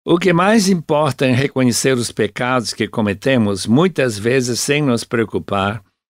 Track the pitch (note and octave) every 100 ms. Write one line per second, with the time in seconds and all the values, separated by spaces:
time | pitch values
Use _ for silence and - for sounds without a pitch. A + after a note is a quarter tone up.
0 | C#3+ E3+ F#3+ E3+ F#3+ A3+ F#3+ F3+ - D3
1 | D3+ - C3 B2+ C#3+ C3 B2+ G#2+ C3+ B2+
2 | A2+ - G#2 - B2 B2+ G2+ - G#2 A#2+
3 | G#2 F#2+ C#3 B2+ G2+ G2 G#2 A#2+ F#3 D3+
4 | B2+ G2+ A#2 C3 B2 A2+ - C#3+ C#3+ A#2
5 | - A#2 A2 F#2 - G2+ G2 A2+ - _
6 | _